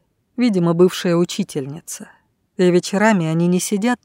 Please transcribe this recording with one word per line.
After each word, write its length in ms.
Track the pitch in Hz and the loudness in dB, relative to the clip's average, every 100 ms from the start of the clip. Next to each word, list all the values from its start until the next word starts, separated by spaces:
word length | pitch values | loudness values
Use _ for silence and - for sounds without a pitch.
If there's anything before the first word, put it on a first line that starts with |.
| _ _ _ - | _ _ _ -2
Видимо, 380 | 247 190 170 | 0 2 2
бывшая 420 | 170 185 - 180 170 | 4 2 2 -2 0
учительница. 920 | 175 - 185 151 135 156 - - - _ _ _ _ - | -2 -4 -6 -6 -10 -12 -16 -16 -18 _ _ _ _ 0
И 140 | 180 | 2
вечерами 560 | 175 - 196 220 202 160 | 2 0 0 2 2 0
они 200 | 160 175 | 0 0
не 120 | 180 | 0
сидят 400 | - 208 233 247 | -2 -2 -2 -2